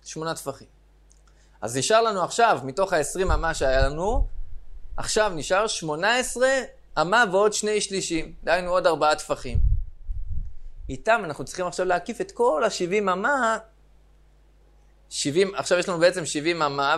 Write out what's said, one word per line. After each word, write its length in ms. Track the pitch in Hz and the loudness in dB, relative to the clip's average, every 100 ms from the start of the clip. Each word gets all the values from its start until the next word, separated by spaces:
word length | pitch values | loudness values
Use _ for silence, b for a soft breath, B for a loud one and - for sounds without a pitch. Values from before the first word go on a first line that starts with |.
שמונה 320 | - 156 160 160 | -14 -8 -6 -6
טפחים. 320 | - 131 110 _ _ _ _ _ b b b b | -8 -12 -16 _ _ _ _ _ b b b b
אז 160 | 110 127 | -6 -2
נשאר 240 | 127 220 | 2 4
לנו 220 | 226 196 | 4 0
עכשיו, 360 | 160 - 233 156 | -2 2 4 2
מתוך 300 | 135 131 190 | -2 -2 0
העשרים 380 | 170 143 175 180 | 0 0 -2 0
אמה 220 | 151 165 | 0 0
שהיה 360 | 156 135 131 135 | 0 2 4 2
לנו, 380 | 151 190 262 - - - - - - - - | 0 -2 0 0 -2 -6 -8 -10 -12 -10 -6
עכשיו 340 | - 220 214 165 | -2 0 0 0
נשאר 320 | 135 190 214 | 0 0 0
שמונה 500 | - 160 151 196 240 | -2 -6 -2 0 0
עשרה 440 | 254 240 262 269 233 - - - | -2 0 2 2 -2 -12 -6 -2
אמה 220 | 160 220 226 | 2 4 4
ועוד 220 | 185 208 | 4 2
שני 280 | 208 214 208 | 2 -2 -2
שלישים, 520 | 196 190 - 165 - - | -2 -4 -2 -4 -4 -6
דהיינו 280 | - 170 180 | 0 0 2
עוד 160 | 180 180 | 2 4
ארבעה 280 | 160 151 151 | 4 4 2
טפחים. 440 | - 147 135 117 - - - - - - - - - - - - - | -2 -6 -2 2 4 4 0 -8 -8 -6 -4 -4 -4 -8 -10 -4 -2
איתם 320 | 135 - 226 175 | 0 2 2 0
אנחנו 200 | 143 135 | -6 -8
צריכים 220 | - 180 | -6 -4
עכשיו 180 | 170 185 | -2 0
להקיף 360 | 175 175 220 | 0 -2 -6
את 100 | 190 | -6
כל 320 | - 240 302 226 | 0 2 4 0
השבעים 440 | - 175 208 202 | 0 -2 0 0
אמה, 480 | 180 226 285 233 220 - _ _ - _ _ _ _ _ _ _ _ _ _ _ | 0 0 0 0 -2 -6 _ _ -20 _ _ _ _ _ _ _ _ _ _ _
שבעים, 460 | - 190 170 196 131 | -6 -2 2 0 0
עכשיו 220 | - 180 | 0 0
יש 120 | 170 | 0
לנו 100 | 170 | 2
בעצם 260 | 175 185 151 | 4 2 -2
שבעים 360 | 151 151 170 | -2 -2 0
אמה 340 | 147 139 139 | 0 0 2